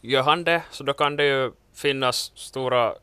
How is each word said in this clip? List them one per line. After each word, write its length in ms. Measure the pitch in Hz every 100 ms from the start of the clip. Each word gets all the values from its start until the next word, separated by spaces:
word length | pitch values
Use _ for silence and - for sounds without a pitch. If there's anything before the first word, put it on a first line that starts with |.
gör 200 | 113 135
han 200 | 135 165
det 180 | 170 170 -
så 120 | -
då 100 | 139
kan 220 | 143 147 147
det 80 | 143
ju 260 | 135 127 - _ -
finnas 560 | 143 135 127 - - -
stora 580 | - 135 127 123 113 -